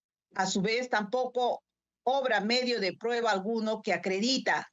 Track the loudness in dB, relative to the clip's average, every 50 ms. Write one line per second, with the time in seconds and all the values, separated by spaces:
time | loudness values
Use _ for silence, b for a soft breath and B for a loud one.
0 | _ _ _ _ _ _ _ -2 -2 0 0 0 0 0 0 0 0 0 0 0
1 | 0 0 -2 -2 -2 -2 0 0 0 0 0 -2 -8 _ _ _ _ _ _ _
2 | _ 0 0 2 2 2 0 0 2 2 0 2 2 0 0 0 0 -2 -2 -2
3 | -2 -2 0 2 2 2 2 2 0 -2 -2 -2 0 -2 -2 -2 0 -2 -2 0
4 | 0 -2 -2 0 0 0 0 0 2 0 0 0 -2 -8